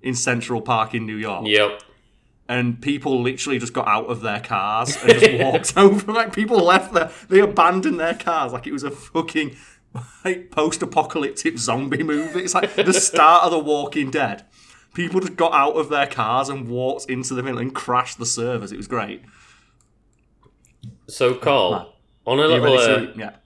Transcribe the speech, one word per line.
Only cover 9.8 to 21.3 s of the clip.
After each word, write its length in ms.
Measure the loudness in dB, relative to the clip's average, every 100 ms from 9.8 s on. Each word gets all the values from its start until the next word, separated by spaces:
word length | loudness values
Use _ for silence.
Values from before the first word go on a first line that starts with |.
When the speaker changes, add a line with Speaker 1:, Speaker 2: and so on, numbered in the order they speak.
| _ -14 -14 -8
Speaker 1:
like, 280 | -6 -6 -6
post-apocalyptic 1040 | -2 -2 -2 -4 -2 -2 -2 -4 -2 -4 -4
zombie 460 | -4 -2 -2 -4
movie. 380 | -2 -2 -4 -6
It's 120 | -2
like 220 | -2 -2 0
the 180 | 2
start 500 | 2 2 6 8 8
of 80 | 4
The 80 | 0
Walking 500 | 0 -2 -2 -2 -2
Dead. 340 | -2 -2 -4 -14 _ -20 -20 _
People 260 | -6 -2 -2
just 160 | -2 0
got 180 | 2
out 200 | 4 2
of 160 | 0 -2
their 180 | 0 -2
cars 400 | -2 -2 0 -2
and 220 | -6 -8
walked 400 | -4 -4 -6 -6
into 240 | -6 -6
the 100 | -6
middle 160 | -6 -6
and 160 | -6 -8
crashed 440 | -2 -2 -2 -6
the 60 | -6
servers. 460 | -4 -4 -4 -8
It 60 | -12
was 100 | -8
great. 340 | -6 -6 -10 -18 _ _ _ _ _ _ _ _ _ _ _ _ _ _ _ -20 -20 _
Speaker 2:
So, 280 | -2 0